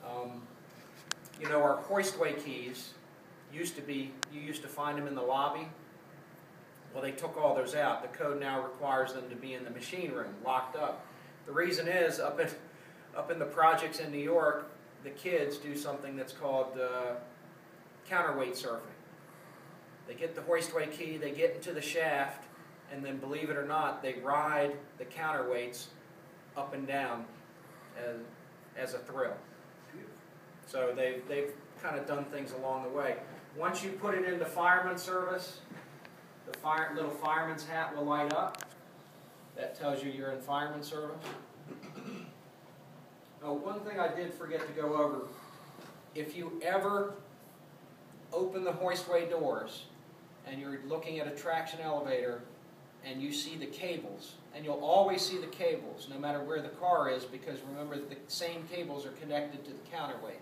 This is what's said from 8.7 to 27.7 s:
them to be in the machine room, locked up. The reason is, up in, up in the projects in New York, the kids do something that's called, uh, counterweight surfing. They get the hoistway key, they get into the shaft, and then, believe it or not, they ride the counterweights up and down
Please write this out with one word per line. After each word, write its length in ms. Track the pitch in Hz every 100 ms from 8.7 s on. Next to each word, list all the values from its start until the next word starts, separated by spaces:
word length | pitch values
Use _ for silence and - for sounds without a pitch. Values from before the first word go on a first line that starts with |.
| - 143 131 127
them 160 | 131 123
to 80 | 123
be 180 | 131
in 100 | 127
the 60 | 123
machine 420 | 120 - 185 160
room, 220 | 123 104 101
locked 320 | 127 131 - 165
up. 280 | - - - - - - -
The 60 |
reason 360 | 147 175 165 165
is, 320 | 180 165 151
up 200 | 143 143
in, 80 | 156 - - - - - - -
up 140 | -
in 80 | 165
the 80 | 143
projects 540 | 156 160 156 160 -
in 100 | 156
New 80 | 143
York, 520 | 147 170 156 - - - - -
the 60 | 139
kids 480 | - 185 170 143 143
do 180 | 147 143
something 400 | 147 139 139 135
that's 160 | 131
called, 460 | - 143 131 127 131
uh, 360 | 127 123 123 120 - - - - - - - - -
counterweight 460 | 110 165 135 127
surfing. 260 | 123 - 95 - - - - - - - - - - - - -
They 80 |
get 200 | - 165
the 60 | 165
hoistway 500 | 165 165 165 165 151
key, 280 | 151 160 156
they 120 | 143
get 240 | 143 160
into 180 | - 180
the 100 | 151
shaft, 600 | - 165 160 143 139 - - - - - -
and 140 | 139
then, 140 | 135 135
believe 320 | 135 151 156
it 60 | 143
or 100 | 143
not, 360 | 156 135 -
they 120 | 131
ride 580 | 120 131 147 147 147 143 139 - -
the 80 |
counterweights 840 | 127 156 156 147 123 120 120 - - - - - - - - -
up 160 | 135
and 140 | 139 135
down 400 | 139 131 117 113 - - - -